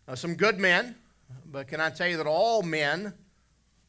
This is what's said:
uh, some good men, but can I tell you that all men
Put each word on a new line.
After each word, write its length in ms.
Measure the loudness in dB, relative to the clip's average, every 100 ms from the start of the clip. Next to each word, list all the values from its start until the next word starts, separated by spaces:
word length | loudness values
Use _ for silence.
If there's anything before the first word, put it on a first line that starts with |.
| -14
uh, 80 | -8
some 180 | -6
good 240 | 2 2 4
men, 380 | 4 4 2 -10 _ _ _ -20 -12
but 220 | -12 -8
can 120 | -2
I 100 | -2
tell 180 | 0 -2
you 80 | 0
that 80 | 0
all 360 | 2 4 2
men 520 | 0 0 0 0 -4 -12 _ _ _ _ _ _